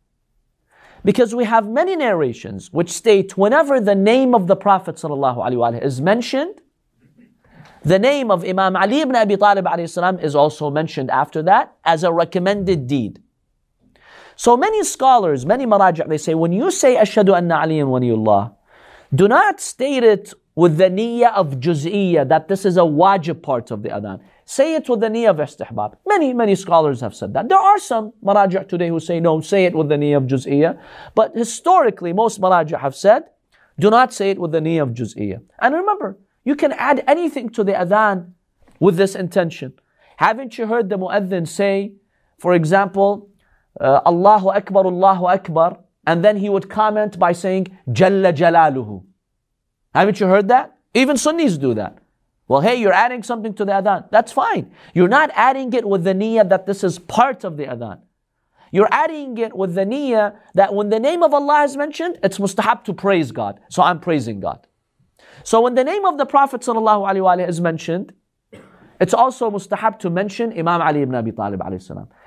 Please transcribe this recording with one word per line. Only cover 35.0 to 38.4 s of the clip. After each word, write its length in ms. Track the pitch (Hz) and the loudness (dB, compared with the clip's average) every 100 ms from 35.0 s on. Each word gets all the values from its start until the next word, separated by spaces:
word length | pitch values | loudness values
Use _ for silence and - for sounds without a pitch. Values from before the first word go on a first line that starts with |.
| 110 - 104 92 - - | -8 -6 -8 -8 -14 -4
And 160 | 247 | -2
remember, 440 | 311 392 403 214 196 _ _ | 0 -2 -4 -6 -12 _ _
you 100 | 233 | -6
can 180 | 294 294 | 0 -2
add 300 | - 254 269 262 | -2 -2 0 2
anything 400 | 311 339 277 226 | 0 0 -6 -10
to 160 | 233 | -4
the 80 | 202 | -2
adhan 640 | 190 175 208 214 190 175 _ | -2 0 2 2 -2 -8 _